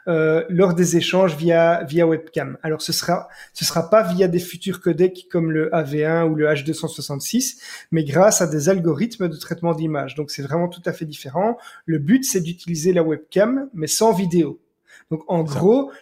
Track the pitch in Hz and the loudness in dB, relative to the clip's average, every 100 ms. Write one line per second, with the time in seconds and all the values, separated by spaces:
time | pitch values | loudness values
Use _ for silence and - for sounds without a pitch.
0 | 180 160 156 165 165 175 190 175 170 165 | -2 0 2 2 0 2 2 4 2 2
1 | - 185 185 147 170 165 165 170 143 165 | 2 2 2 2 2 4 4 2 0 2
2 | 165 160 160 160 135 135 160 156 - 147 | 2 2 -2 -6 -6 -8 -6 -6 -4 -4
3 | - 175 - - - - - 170 - 220 | -2 -2 -4 -20 -20 -6 -2 -2 4 4
4 | 180 180 185 175 - 170 190 180 180 156 | 4 2 2 2 -4 -10 -8 -4 -2 2
5 | 185 180 - 175 160 156 156 165 139 151 | 2 0 -6 -2 0 0 0 0 -2 -2
6 | 156 165 165 151 151 143 143 156 160 - | 0 2 2 2 2 0 -2 -6 -6 -8
7 | - 139 - 240 - - - - - 160 | -10 -8 -4 -2 -4 -8 -18 -20 -4 -2
8 | 139 - 214 - 170 151 151 190 165 143 | 0 4 4 4 0 0 0 2 0 0
9 | 226 - 175 156 - 170 170 160 160 147 | -4 -2 -6 -6 -12 -4 -4 -2 -4 -4
10 | 135 147 143 - 135 165 175 175 180 175 | -6 -8 -10 -10 -4 -2 -4 -4 -8 -8
11 | 156 143 135 156 220 233 - - - 156 | -10 -12 -8 -2 -2 -4 -12 -16 -4 -4
12 | 139 262 269 190 165 175 170 160 175 175 | 2 2 2 -2 -4 -8 -8 -2 0 2
13 | 160 147 - 180 220 269 277 165 151 - | 2 -2 -2 0 2 0 -6 -8 -4 2
14 | 220 185 185 175 139 - _ _ _ - | 2 2 2 2 0 -4 _ _ _ -20
15 | _ 160 - 170 160 139 185 262 277 - | _ -8 -2 -2 0 2 4 4 0 -12